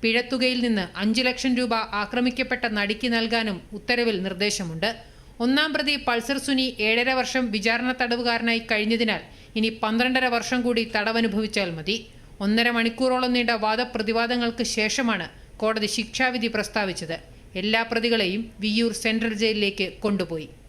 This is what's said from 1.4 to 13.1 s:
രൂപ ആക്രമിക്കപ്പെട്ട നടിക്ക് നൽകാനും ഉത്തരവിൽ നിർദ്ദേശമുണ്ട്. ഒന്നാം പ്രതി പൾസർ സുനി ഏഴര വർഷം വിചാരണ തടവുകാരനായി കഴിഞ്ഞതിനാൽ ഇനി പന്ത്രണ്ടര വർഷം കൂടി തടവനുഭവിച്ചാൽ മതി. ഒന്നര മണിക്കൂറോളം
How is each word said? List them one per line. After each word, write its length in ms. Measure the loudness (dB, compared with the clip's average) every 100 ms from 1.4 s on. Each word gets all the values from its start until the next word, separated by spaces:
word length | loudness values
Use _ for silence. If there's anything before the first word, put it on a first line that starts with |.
| 0 2
രൂപ 160 | 2 0 -2 -4
ആക്രമിക്കപ്പെട്ട 640 | -2 0 0 0 -2 -2 -2 0
നടിക്ക് 320 | -2 0 0 0
നൽകാനും 420 | 2 0 0 -4 -8 -14
ഉത്തരവിൽ 360 | -2 2 2 0 -2
നിർദ്ദേശമുണ്ട്. 640 | -2 -2 0 -4 -2 -4 -4 -12 -20 -20 -4
ഒന്നാം 260 | 2 2 2
പ്രതി 200 | 0 0 0 0
പൾസർ 320 | -2 0 -4 0
സുനി 180 | 0 0 0 0
ഏഴര 220 | 2 2 2
വർഷം 260 | 0 0 0
വിചാരണ 360 | 0 0 0 0 -2
തടവുകാരനായി 640 | 0 0 0 0 2 0 0
കഴിഞ്ഞതിനാൽ 520 | 0 2 2 2 0 -6 -20 -8 -2
ഇനി 100 | -2 0
പന്ത്രണ്ടര 440 | -2 2 2 2 2
വർഷം 240 | 0 0 0 2
കൂടി 160 | 0 0 0
തടവനുഭവിച്ചാൽ 760 | 0 2 2 0 -2 -2 -2 -4
മതി. 200 | -4 -4 -6 -20 -20 -6
ഒന്നര 240 | 0 2 2 2
മണിക്കൂറോളം 560 | 0 2 2